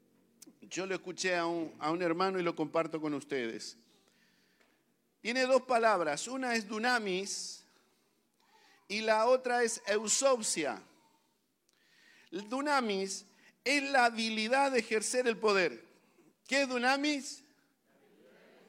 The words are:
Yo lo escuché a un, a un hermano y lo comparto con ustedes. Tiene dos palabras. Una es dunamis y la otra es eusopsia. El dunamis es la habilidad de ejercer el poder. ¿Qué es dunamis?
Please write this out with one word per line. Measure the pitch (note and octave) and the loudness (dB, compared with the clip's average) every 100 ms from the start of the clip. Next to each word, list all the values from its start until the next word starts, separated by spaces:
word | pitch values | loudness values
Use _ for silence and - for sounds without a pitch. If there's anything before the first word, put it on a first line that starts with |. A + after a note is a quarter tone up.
| _ _ _ _ - - | _ _ _ _ -20 -20
Yo | G3 E3 F#3+ | -12 -8 -6
lo | F3+ | -6
escuché | F#3 E3+ F#3 F3 | -8 -4 -2 0
a | E3+ | 0
un, | E3+ D#3 - | -2 -6 -6
a | D3+ | -4
un | E3+ | 0
hermano | F3 E3+ F#3+ F#3+ | 0 0 0 0
y | |
lo | E3+ E3 | -2 -2
comparto | D3+ E3 D#3+ D#3+ | -2 -2 -2 -4
con | D3+ | -4
ustedes. | C#3+ - C#3 A2+ A2 - - _ _ _ _ _ _ _ _ _ _ _ _ _ _ | -6 -4 -4 -4 -6 -12 -16 _ _ _ _ _ _ _ _ _ _ _ _ _ _
Tiene | G#3 B3+ | -4 0
dos | B3+ C4 | 4 2
palabras. | B3+ A#3+ A3+ G3 D#3 D3 A3+ | 4 2 4 4 2 -2 -4
Una | C4 B3+ A3+ | -6 -2 -2
es | G3+ | -2
dunamis | G#3+ A#3+ A#3+ G#3 F#3 G3 - - - _ _ _ _ _ _ _ _ _ _ _ _ - | -4 0 0 0 -4 -4 -8 -10 -14 _ _ _ _ _ _ _ _ _ _ _ _ -8
y | G#3 | -4
la | A3 G#3+ A#3 | 2 4 4
otra | B3+ B3+ A#3+ | 4 2 0
es | A#3 - - | 0 -2 -2
eusopsia. | G#3 G#3+ - C4+ B3+ G#3+ F3+ C#3+ G2 - _ _ _ _ _ _ _ _ _ _ _ _ - - | -2 0 2 4 2 0 -2 -2 -4 -12 _ _ _ _ _ _ _ _ _ _ _ _ -20 -12
El | F3+ G#3 | -12 -6
dunamis | B3+ D4 C#4 A3+ G3 F#3+ - - _ - _ | -4 0 2 2 -2 -4 -8 -12 _ -20 _
es | A#3+ C#4+ C#4 | 0 0 4
la | C4+ A#3+ | 4 4
habilidad | A3+ A3 A3 A3 C4+ C#4 | 2 -2 -2 0 2 4
de | B3+ | 2
ejercer | A3 A3 G3+ B3+ B3+ | 0 -2 0 0 0
el | A3+ | 0
poder. | A3 G3 E3 A#2 - _ _ _ _ _ - | 2 4 2 -2 -16 _ _ _ _ _ -2
¿Qué | C#4 | 0
es | C4+ | 0
dunamis? | B3 B3 C#4 D4 C#4+ - - _ _ _ _ _ _ _ _ - - - - | 0 2 2 0 -2 -6 -16 _ _ _ _ _ _ _ _ -20 -20 -20 -20